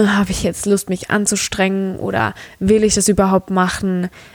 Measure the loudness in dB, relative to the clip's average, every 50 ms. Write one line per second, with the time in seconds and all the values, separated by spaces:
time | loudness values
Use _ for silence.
0 | 4 4 4 2 0 0 -2 -2 -2 -2 -4 -2 0 0 0 0 0 -4 -6 -6
1 | -4 -2 -2 -2 0 0 -2 -2 -4 -4 -2 0 0 0 0 -2 -2 -4 -4 -6
2 | -6 -4 -2 -2 -2 -2 -4 -8 -16 -20 -10 -2 2 2 4 4 4 2 2 2
3 | 2 2 2 4 4 4 2 2 0 0 0 0 0 0 -2 -4 -4 -2 -2 -2
4 | -4 -4 -8 -14 -20 -20